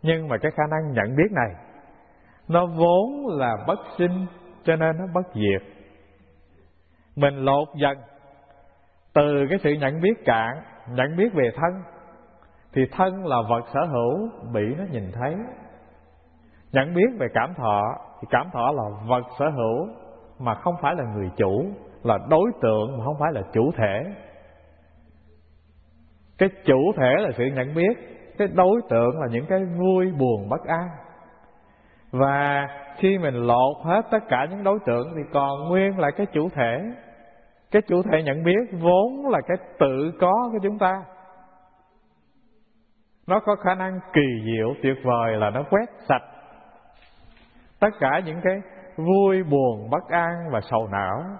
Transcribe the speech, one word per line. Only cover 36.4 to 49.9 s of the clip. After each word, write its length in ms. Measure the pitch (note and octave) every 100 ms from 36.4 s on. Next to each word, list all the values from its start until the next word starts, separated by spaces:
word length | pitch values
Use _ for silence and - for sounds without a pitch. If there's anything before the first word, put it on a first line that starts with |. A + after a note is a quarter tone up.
| E3
thể. 380 | D3+ A#2 B2 G#3 B3 - - - _ _ _ _
Cái 120 | G#3+ G#3
chủ 140 | F3
thể 200 | F#3 D#3
nhận 220 | D#3 C#3+
biết 340 | E3 F#3+ A#3+ F#3+
vốn 480 | E3+ F3+ A3 C4+ C#4
là 120 | F#3+ C3
cái 80 | F3+ - -
tự 340 | C#3+ C3 D#3 D#3+
có 280 | F3+ G#3 A#3+
của 60 | A3
chúng 160 | G3 G#3
ta. 140 | F#3+ F#3+ F#3 - - - - _ _ _ _ _ _ _ _ _ _ _ _ _ _ _ _ _ -
Nó 140 | F#3+
có 160 | G#3+ G3+
khả 180 | F#3
năng 260 | F#3 F#3 F#3 -
kỳ 300 | D#3 C#3 A#2
diệu, 300 | G#2+ A2+ A2 C#3
tuyệt 140 | C#3 C3+
vời 320 | B2+ A#2+ A#2 A2
là 140 | G#2
nó 120 | A2+ D3
quét 160 | G3+ A#3+ - -
sạch 140 | C3 - - - - - - _ _ _ _ - - _ - _ _
tất 80 | G#3 G#3
cả 200 | C3 D3+
những 160 | F3 D#3+
cái 180 | F3+ F#3+ G3 - - -
vui, 460 | D#3+ F#3+ G3 F#3+
buồn, 480 | E3+ C#3+ C3 G#2+ G#2